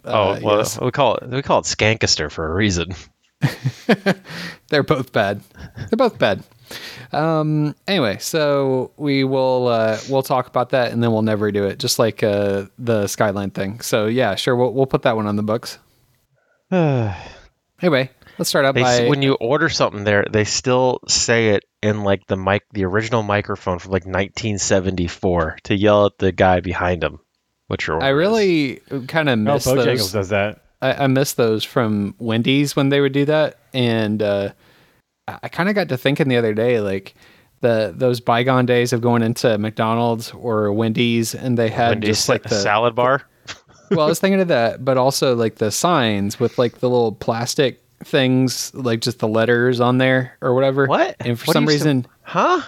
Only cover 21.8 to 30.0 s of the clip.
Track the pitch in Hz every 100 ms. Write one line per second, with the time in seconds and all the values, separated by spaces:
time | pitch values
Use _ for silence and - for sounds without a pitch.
21.8 | 107 104 101 98 - 95 95 101 _ 107
22.8 | 92 101 110 117 104 104 101 101 - 90
23.8 | 95 95 90 92 98 - 113 101 - 98
24.8 | 92 92 87 - 98 87 78 - - 104
25.8 | 104 104 101 _ 95 87 95 90 90 -
26.8 | 90 87 78 76 _ _ _ _ _ 101
27.8 | - 80 135 139 185 226 196 165 139 -
28.8 | _ 139 127 165 147 117 107 143 135 131
29.8 | 117 123